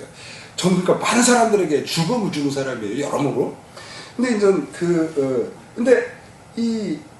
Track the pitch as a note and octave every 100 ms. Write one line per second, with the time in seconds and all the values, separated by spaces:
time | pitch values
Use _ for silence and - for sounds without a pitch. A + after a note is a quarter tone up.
0 | - - - - - - - F3+ - -
1 | - A3+ B3 A#3+ A3+ G#3 D#3+ C#3+ - -
2 | E3 B3 F#3 D3 C#3+ C#3 C3 B2 G#2 A#2+
3 | C#3+ C3 C#3+ A#2 F2 - - - - -
4 | - - B3 G#3+ G3+ F3+ C#3 - F3 E3+
5 | D#3+ C#3+ C3+ B2+ G#2+ - - - A#3+ A#3
6 | - - - - - - A#3 A3+ G3 D3+
7 | - -